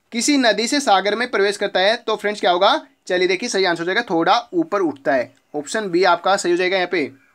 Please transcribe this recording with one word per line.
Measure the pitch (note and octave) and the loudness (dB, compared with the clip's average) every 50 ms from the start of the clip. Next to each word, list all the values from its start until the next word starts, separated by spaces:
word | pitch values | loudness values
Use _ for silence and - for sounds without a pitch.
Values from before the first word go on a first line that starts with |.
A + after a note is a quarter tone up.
| _ _ | _ _
किसी | - A#3+ A#3 - D4 C#4 | -8 -4 -2 0 2 2
नदी | B3+ A3+ G#3 F#3+ A3+ A#3 | 2 2 2 0 0 -2
से | D4 D4 | -2 -2
सागर | C#4 A#3+ G3 F#3+ F#3+ G3+ G3+ | 2 2 2 2 2 2 -2
में | A3 B3 A#3+ | -2 -2 -2
प्रवेश | A#3+ G#3+ G3 G#3 G3+ - | 0 0 0 0 0 -2
करता | G#3 F#3+ - F#3 | -4 -2 0 0
है | F#3 G3+ A3+ A#3 | 2 2 0 0
तो | - - A3 | -2 -4 -4
फ्रेंड्स | G3 - G#3 G#3+ G#3 | -4 -4 -4 -4 -2
क्या | - G3 | 0 2
होगा? | F3 F3+ F#3+ G#3+ C#4 D#4 - - _ _ _ - | 2 4 4 2 2 2 -2 -8 _ _ _ -4
चलिए | F#3 F3+ F#3 F3+ | -2 0 0 0
देखिए | F#3+ F#3 B3 A#3+ | 0 -2 -4 -4
सही | - G3 F#3+ | -2 0 0
आंसर | F3+ E3+ E3+ | 0 0 -2
हो | E3+ | -2
जाएगा, | F3 F#3+ F3+ F3 | -2 -2 -2 -2
थोड़ा | - F#3 E3 E3 F3 G3+ A#3+ - - - | -2 0 0 2 2 2 2 0 -2 -2
ऊपर | F3 D#3+ D#3+ - G3+ | -2 -2 0 0 -2
उठता | F#3+ D#3 - - - D#3 C#3+ | -2 -2 -4 -4 -2 -2 0
है, | C3 A#2 A2 _ _ _ _ - | 0 -2 -4 _ _ _ _ -10
ऑप्शन | D3 D3 - - A3 G#3+ F#3+ | -10 -8 -6 -6 -6 -4 -2
बी | E3+ F3 F#3 | 0 2 2
आपका | F3+ E3+ E3+ - F#3 G3 F#3+ | 4 2 2 2 0 0 0
सही | - F3+ | 0 0
हो | F3 F3 | 0 0
जाएगा | F#3 F3+ F#3+ F#3+ | 0 0 0 -2
यहाँ | F3+ F3 | -2 -2
पे। | F#3+ F3 C#3+ B2 - - _ _ _ | -2 -2 -4 -4 -8 -12 _ _ _